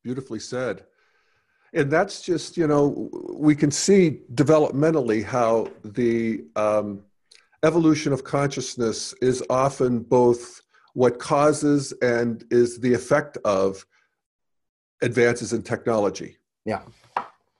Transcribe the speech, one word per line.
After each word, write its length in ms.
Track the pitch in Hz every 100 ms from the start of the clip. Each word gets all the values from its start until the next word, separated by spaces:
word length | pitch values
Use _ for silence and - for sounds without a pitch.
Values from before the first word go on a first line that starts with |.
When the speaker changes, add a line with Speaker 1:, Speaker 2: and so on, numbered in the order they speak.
Speaker 1:
Beautifully 360 | 117 127 131 110
said. 460 | - 123 123 92 _ _ _ _ _ _ _ _ _
And 180 | 165 143
that's 300 | 160 196 -
just, 340 | - 160 - -
you 120 | 156
know, 220 | 147 143
w-, 460 | - - 50 - -
we 180 | 151 143
can 160 | 147
see 500 | - - 196 170 123 -
developmentally 920 | 123 139 156 147 135 156 160 117 110
how 440 | 92 123 113 113 - -
the, 640 | 107 104 120 117 113 110 - 107
um, 480 | 107 107 104 98 - _ _ _ _ -
evolution 500 | 156 170 160 147 147
of 100 | 135
consciousness 880 | - 143 139 135 - - 113 101 - -
is 220 | 127 127 -
often 500 | 127 135 - 127 120
both 640 | 113 127 123 120 - - _ _ _
what 240 | - 127 123
causes 720 | - 147 147 147 147 143 139 -
and 420 | 123 117 120 113 -
is 280 | 120 120 -
the 140 | 123
effect 440 | 117 - 143 147 -
of 420 | 107 95 98 92 - _ _ _ _ _ _ _ _ _ _ -
advances 520 | 123 120 120 117 107
in 80 | 113
technology. 760 | - 113 123 110 101 - - - _ _ 107
Speaker 2:
Yeah. 160 | 101 - _ _ - - _ _